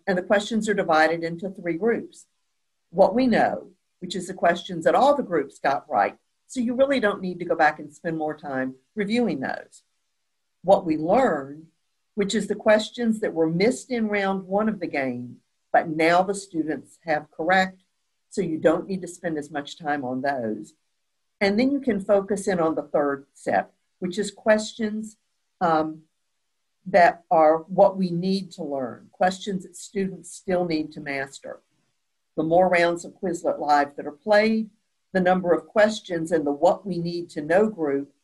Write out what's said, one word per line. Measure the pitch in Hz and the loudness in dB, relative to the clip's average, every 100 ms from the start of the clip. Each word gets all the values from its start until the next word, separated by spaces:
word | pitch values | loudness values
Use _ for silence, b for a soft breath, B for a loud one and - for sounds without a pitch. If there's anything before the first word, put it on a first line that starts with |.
| - | -4
and | 180 | -2
the | |
questions | 180 208 214 220 214 | 2 0 0 -2 0
are | |
divided | 196 165 156 160 170 | 0 2 4 4 2
into | 165 170 190 | -4 -6 -10
three | 190 170 165 | -8 -6 -2
groups. | 226 180 - - - _ _ _ _ _ _ | -2 -2 -6 -16 -20 _ _ _ _ _ _
What | 170 180 | 4 4
we | 240 262 | 4 2
know, | 180 113 - - _ _ _ | 4 2 0 -8 _ _ _
which | 180 190 | -10 -8
is | 175 | -10
the | |
questions | 185 175 175 - 170 | -2 0 0 -4 -2
that | 165 180 | 2 4
all | 269 285 | 4 4
the | |
groups | 208 160 135 - | 0 -2 -2 -4
got | 139 139 - | -2 -2 -2
right, | 117 101 - _ _ _ | 0 0 -2 _ _ _
so | 262 | -6
you | 233 | -2
really | 247 269 262 | 2 2 2
don't | 208 196 | 0 -2
need | 185 170 | -6 -6
to | |
go | 170 | -4
back | 165 156 156 | 2 2 0
and | 151 | -8
spend | - 175 160 | -12 -8 -4
more | 156 151 | -6 -8
time | 143 131 131 131 _ 214 | -8 -6 -6 -8 _ -6
reviewing | 202 233 220 135 | -2 0 0 -2
those. | 113 - - - _ _ _ _ _ _ _ _ | -6 -8 -12 -20 _ _ _ _ _ _ _ _
What | 175 196 | 4 4
we | 175 151 | 4 -2
learned, | 160 220 233 151 135 151 165 _ _ _ _ 214 | 2 4 4 0 -6 -14 -20 _ _ _ _ -4
which | 196 | -2
is | 220 190 | -2 -4
the | |
questions | 208 220 214 - - 233 214 | 0 4 4 2 -4 -2 -2
that | 170 | -2
were | 165 160 | 0 0
missed | 170 226 254 - | 2 0 0 -4
in | 240 214 | -4 -2
round | 208 196 190 180 | -2 -2 -4 -2
one | 196 220 | -2 -2
of | - | -4
the | 160 | -6
game, | 147 131 123 123 - _ _ _ | -4 -4 -6 -10 -16 _ _ _
but | 147 165 | 0 0
now | 156 160 175 | 0 4 4
the | 190 | 2
students | 190 - 165 151 135 - _ | -4 -6 -6 -4 -6 -10 _
have | 170 151 151 | -4 -4 -4
correct, | - 165 190 190 - _ _ _ _ _ | -6 2 2 2 -4 _ _ _ _ _
so | - | -6
you | 170 156 | -4 0
don't | 160 175 - | 2 2 -2
need | 185 | -8
to | 170 | -8
spend | - 175 151 | -10 -8 -8
as | - | -8
much | 151 143 - | -10 -10 -8
time | 151 147 | -6 -4
on | 127 131 | -4 -4
those. | 139 135 113 113 - _ _ _ _ _ _ _ | -4 -4 -4 -6 -10 _ _ _ _ _ _ _
And | 196 208 | 0 2
then | 262 | 0
you | 277 | 0
can | 247 196 | -2 -2
focus | 190 202 196 196 202 | 2 2 2 -2 -2
in | 175 | 0
on | 160 | 0
the | 151 | -2
third | 143 165 143 139 - | -2 0 0 -2 -8
set, | _ - 98 - _ _ _ | _ -2 -2 -2 _ _ _
which | 180 190 | -6 -4
is | 196 | -6
questions, | - 226 214 214 - 214 214 214 - _ _ _ - | -4 0 2 0 -6 -6 -6 -10 -16 _ _ _ -4
um, | 170 156 156 160 _ _ _ _ _ _ _ _ 180 | 0 0 0 -8 _ _ _ _ _ _ _ _ 0
that | 190 170 - - | 4 6 4 0
are | 165 156 160 | 4 6 4
what | 160 185 196 190 | 0 4 4 4
we | 185 | -2
need | 170 190 196 185 | -2 -2 -4 -6
to | - | -10
learn, | 147 139 123 - - | -8 -6 -6 -10 -18
questions | - 185 190 208 185 | -2 0 0 -6 -8
that | - - | -8 -18
students | - 202 190 175 - | -10 -6 -6 -8 -16
still | - - 180 | -12 -4 -2
need | 175 156 151 | 0 -2 -4
to | - | -10
master. | 143 139 135 - - - _ _ _ _ _ _ _ - | -8 -8 -8 -12 -16 -16 _ _ _ _ _ _ _ -6
The | |
more | 160 170 185 | 2 4 4
rounds | 175 170 170 | 4 2 0
of | - | -8
Quizlet | - 190 170 - 143 | -8 -6 -4 -4 -2
Live | 147 147 143 - | 2 2 2 -4
that | 143 | -12
are | |
played, | - 214 208 220 220 220 _ _ _ _ | -8 2 2 4 0 -4 _ _ _ _
the | 190 | 0
number | 180 185 175 | 2 2 2
of | 160 - | 0 0
questions | 220 214 - - 170 160 | 2 2 2 -6 -6 -2
in | 165 | 0
the | 143 | 0
what | 143 175 - 202 | 2 2 2 -2
we | 170 | -6
need | 170 170 170 | -6 -6 -8
to | 156 | -8
know | 147 180 220 | 0 2 2
group | 208 147 139 139 _ | 0 -2 -2 -6 _